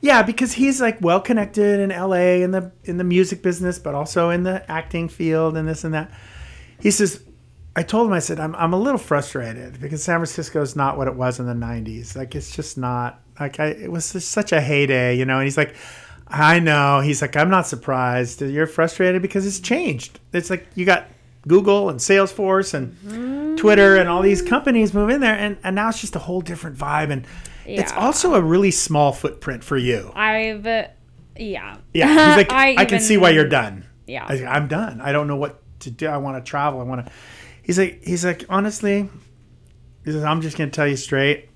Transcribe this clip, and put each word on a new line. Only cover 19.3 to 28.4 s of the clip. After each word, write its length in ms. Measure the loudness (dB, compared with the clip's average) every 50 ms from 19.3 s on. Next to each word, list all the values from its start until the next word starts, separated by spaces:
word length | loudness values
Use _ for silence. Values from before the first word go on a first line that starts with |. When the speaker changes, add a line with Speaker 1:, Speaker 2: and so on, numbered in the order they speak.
| -2 -2 -4
Speaker 1:
it's 140 | -2 -6 -6
changed." 580 | -4 -2 -2 -2 0 -2 -4 -6 -8 -14 -18 -20 _ _ -6
It's 160 | -6 -4 -4
like, 160 | -6 -6 -6 -10 -8
you 100 | -4 2
got 220 | 2 2 2 0 -8 -20 _ _ -20 -20 _ 0 4
Google 400 | 4 4 6 6 2 2 2 -2
and 100 | -4 -6
Salesforce 720 | 0 2 4 4 4 2 0 -4 -2 0 2 0 0 -2 -4
and 220 | -6 -8 -8 -12 -16
Speaker 2:
Mm-hmm. 580 | -16 -14 -12 -10 -8 -8 -8 -6 -6 -6 -4
Speaker 1:
Twitter 400 | 2 6 6 8 8 8 8 8
and 120 | 6 4 2
all 120 | 0 2
these 220 | 2 2 2 2 0
companies 500 | 0 -2 0 2 2 2 2 2 2 2
move 160 | 0 0 2
in 100 | 0 2 2
there, 120 | 0 0
and, 200 | 0 -2 -6 -6 -6 -6
and 100 | -4 -2
now 120 | -2 -2 -2
it's 100 | -4 -4
just 160 | -8 -8 -8
a 20 | -8
whole 220 | -8 -6 -6 -6
different 360 | -6 -8 -12 -10 -12 -12 -10
vibe. 340 | -8 -6 -4 -2 -2 -2 -2
And 140 | -4 -6 -6 -10 -16 -18 -18 -18 -18 -18 -14
it's 260 | -8 -4 -4 -4 -2 -2
Speaker 2:
Yeah. 60 | -2
Speaker 1:
also 360 | 0 0 0 2 2 2 4
a 60 | 4